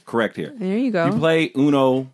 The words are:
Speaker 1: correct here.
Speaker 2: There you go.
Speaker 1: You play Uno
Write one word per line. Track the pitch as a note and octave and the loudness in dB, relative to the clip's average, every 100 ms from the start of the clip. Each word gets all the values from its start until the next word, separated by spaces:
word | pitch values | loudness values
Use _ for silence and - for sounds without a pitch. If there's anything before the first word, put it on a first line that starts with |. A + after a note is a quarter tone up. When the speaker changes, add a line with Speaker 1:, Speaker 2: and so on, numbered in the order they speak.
| - | -6
Speaker 1:
correct | A#2 G#2+ - | -2 -2 -4
here. | D#2+ C4+ | -10 -8
Speaker 2:
There | F#3 G#3 | -4 -2
you | C4 | -2
go. | G3 E3+ | 0 0
Speaker 1:
You | |
play | G#3 D#3+ E3 D#3+ C3 | 2 2 2 0 0
Uno | D3 C#3 C3 C3 C3 | 2 4 2 2 -4